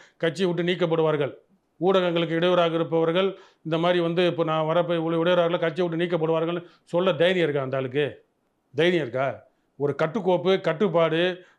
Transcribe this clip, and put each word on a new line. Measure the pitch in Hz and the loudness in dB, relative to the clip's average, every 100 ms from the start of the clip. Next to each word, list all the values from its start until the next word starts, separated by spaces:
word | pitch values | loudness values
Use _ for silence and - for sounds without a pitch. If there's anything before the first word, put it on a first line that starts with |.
| - _ | -16 _
கட்சியை | 165 156 185 | -4 0 -2
விட்டு | 165 175 | 0 -2
நீக்கப்படுவார்கள். | 180 175 165 156 156 139 - _ _ _ _ | 0 0 2 0 0 -2 -6 _ _ _ _
ஊடகங்களுக்கு | 170 190 180 170 170 | 0 2 2 0 0
இடையூறாக | 165 180 180 170 | 0 2 2 2
இருப்பவர்கள், | 165 160 165 165 165 190 185 - _ | 0 -2 0 0 0 0 -4 -16 _
இந்த | 160 160 | -4 0
மாதிரி | 170 180 | 2 2
வந்து | 170 170 180 | 0 2 0
இப்போ | 151 | 0
நான் | 160 160 | -2 0
வரப்ப | 156 165 165 | 0 0 0
இவ்வளோ | 170 160 165 | -2 -2 0
இடையூறாக | 165 180 170 170 | 2 2 2 0
கட்சியை | 165 156 175 | -2 -2 -2
விட்டு | 160 | -2
நீக்கப்படுவார்கள்னு | 175 170 156 165 165 175 170 _ | -2 -2 0 0 0 -4 -8 _
சொல்ல | _ 170 185 | _ 0 0
தைரியம் | 156 170 185 | 2 2 2
இருக்கா | 160 143 | 0 0
அந்த | 131 135 | -2 -4
ஆளுக்கு? | 131 127 143 - _ _ _ _ _ | -4 -2 -2 -4 _ _ _ _ _
தைரியம் | 127 170 180 | 0 2 2
இருக்கா? | 131 123 135 123 - _ _ _ | -2 -2 -4 -4 -16 _ _ _
ஒரு | 143 139 | -4 0
கட்டுக்கோப்பு, | 160 165 180 180 170 190 | -2 -2 0 0 2 0
கட்டுப்பாடு, | 175 160 208 165 165 156 180 180 - | 0 0 0 2 2 2 0 -2 -12